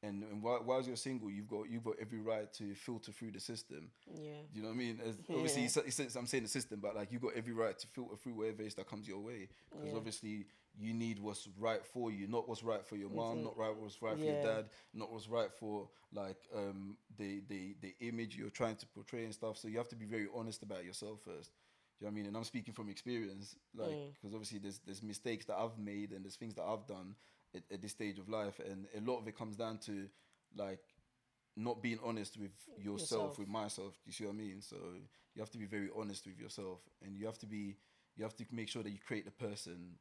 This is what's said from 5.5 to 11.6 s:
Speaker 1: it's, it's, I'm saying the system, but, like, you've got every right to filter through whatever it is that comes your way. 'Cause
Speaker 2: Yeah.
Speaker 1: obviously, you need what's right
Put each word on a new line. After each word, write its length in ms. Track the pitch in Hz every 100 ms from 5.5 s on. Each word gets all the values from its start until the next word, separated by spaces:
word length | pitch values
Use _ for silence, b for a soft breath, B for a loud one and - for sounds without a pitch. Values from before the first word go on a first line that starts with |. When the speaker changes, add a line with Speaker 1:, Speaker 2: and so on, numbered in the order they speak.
| 139
Speaker 1:
it's, 140 | 123 151
it's, 380 | 135 127 135 123
I'm 100 | 120
saying 160 | 135
the 60 | 107
system, 300 | 139 120 104
but, 140 | 101 107
like, 160 | 101
you've 80 | 120
got 120 | 123 117
every 180 | 113
right 260 | 113 110 95
to 80 | -
filter 300 | - 120 104
through 160 | 127
whatever 280 | 113 110 107
it 60 | 107
is 80 | 101
that 120 | 98
comes 180 | 107 107
your 120 | 98
way. 280 | 107 120 95 B B
'Cause 140 | - 151
Speaker 2:
Yeah. 80 | 110
Speaker 1:
obviously, 500 | 110 107 110 107 98 B B -
you 160 | 107
need 260 | 113 117 101
what's 280 | 104 101 104
right 260 | 95